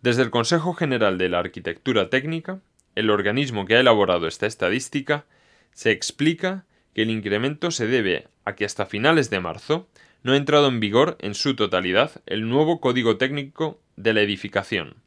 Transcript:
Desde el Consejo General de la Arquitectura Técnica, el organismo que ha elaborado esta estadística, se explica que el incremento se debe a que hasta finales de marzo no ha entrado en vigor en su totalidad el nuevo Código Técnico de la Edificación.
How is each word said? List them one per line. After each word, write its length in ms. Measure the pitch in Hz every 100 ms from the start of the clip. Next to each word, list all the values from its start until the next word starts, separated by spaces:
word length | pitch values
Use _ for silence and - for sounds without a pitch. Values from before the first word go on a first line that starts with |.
Desde 200 | 123 120
el 80 | 120
Consejo 420 | 120 117 170 160
General 460 | 170 160 127 107 92
de 100 | 92
la 100 | 87
Arquitectura 680 | 87 - 87 85 - 110 95
Técnica, 500 | 131 147 165 160 190 _ _ _
el 160 | - 110
organismo 560 | 104 101 120 143 110 95
que 80 | 113
ha 40 |
elaborado 460 | 127 110 95 87 82
esta 200 | - 104
estadística, 800 | 113 90 113 - 147 135 147 - _ _ _ _
se 180 | - 113
explica 760 | 110 - - 151 170 185 190 - _ _
que 80 | -
el 80 | 110
incremento 600 | 110 101 104 127 147 175
se 140 | - 113
debe 420 | 127 98 85 - _
a 100 | -
que 100 | 98
hasta 220 | 101 - 101
finales 440 | 101 131 160 127
de 100 | 98
marzo 480 | 87 80 - 160 185 _ _ _
no 100 | 123
ha 40 | 139
entrado 320 | 139 147 143
en 100 | 123
vigor 380 | 107 110 160 -
en 140 | 101
su 220 | 104 147 131
totalidad 680 | 104 90 92 92 143 - -
el 220 | 104 113
nuevo 320 | 127 156 170
Código 360 | 131 123 117 104
Técnico 640 | 131 143 139 - 160 - _ -
de 180 | 101
la 60 | 107
Edificación. 760 | 104 98 104 98 98 98 76 -